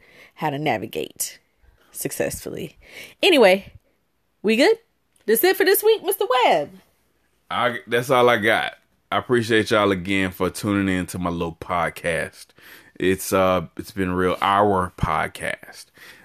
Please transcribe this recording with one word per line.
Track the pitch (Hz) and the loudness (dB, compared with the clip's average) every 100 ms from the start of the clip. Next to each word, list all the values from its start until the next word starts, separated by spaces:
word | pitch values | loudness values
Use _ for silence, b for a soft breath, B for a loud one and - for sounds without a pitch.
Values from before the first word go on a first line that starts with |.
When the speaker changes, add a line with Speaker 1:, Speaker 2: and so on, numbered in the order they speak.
| b b b - | b b b -8
Speaker 1:
how | 156 | -6
to | 139 | -4
navigate | 151 110 - - - - - - _ _ _ _ _ | -2 -4 -6 -8 -10 -8 -12 -12 _ _ _ _ _
successfully. | - 147 - - - - - - _ B B B B | -10 -8 -4 -6 -6 -10 -10 -12 _ B B B B
Anyway, | - 311 202 196 - - _ _ _ _ _ _ | 2 6 6 4 -2 -20 _ _ _ _ _ _
we | 202 226 | 0 4
good? | 320 440 _ _ _ _ - | 4 2 _ _ _ _ -2
That's | 226 | 2
it | 359 381 | 2 2
for | |
this | 349 415 | 2 2
week, | 415 440 | 4 2
Mister | 320 - 415 508 392 | 0 -2 0 2 2
Webb. | 175 147 190 _ _ _ _ _ _ - | 2 -2 -12 _ _ _ _ _ _ -8
Speaker 2:
I, | 90 123 117 - | -2 -2 -4 -4
that's | 117 123 | -2 2
all | 127 120 | 4 4
I | 117 | 4
got. | 107 101 65 - _ _ - | 2 0 -2 -10 _ _ -6
I | 101 | -4
appreciate | 101 123 110 110 98 | 0 0 2 2 2
y'all | 113 101 | 2 2
again | 95 87 98 95 | 0 0 -2 -2
for | 90 90 | -2 -4
tuning | - 110 101 95 | -2 -2 0 0
in | 92 87 | -2 -4
to | 92 | -6
my | 90 | -4
little | 85 85 80 | -4 -6 -8
podcast. | - 87 82 - 85 80 76 - - _ B B B - | -6 -2 -2 -4 -4 -4 -6 -10 -20 _ B B B -2
It's, | 90 95 - | 0 0 0
uh, | 95 92 92 80 - | 2 2 0 -2 -12
it's | 87 | -12
been | 101 92 | -6 -4
real, | 90 90 - | 0 0 0
our | 98 98 104 95 90 - | 2 2 2 2 -2 -4
podcast. | - 80 80 - - - - - - _ B B | -4 -2 -4 -8 -10 -10 -12 -20 -20 _ B B